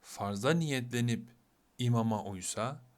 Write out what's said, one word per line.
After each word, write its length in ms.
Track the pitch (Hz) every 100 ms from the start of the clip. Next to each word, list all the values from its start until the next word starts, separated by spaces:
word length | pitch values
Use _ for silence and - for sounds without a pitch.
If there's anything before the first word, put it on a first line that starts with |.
farza 500 | - - 101 101 120
niyetlenip 760 | 165 160 135 123 120 120 113 - - _ _ _ -
imama 460 | 123 117 113 107
uysa 680 | 98 98 90 - 117 143 -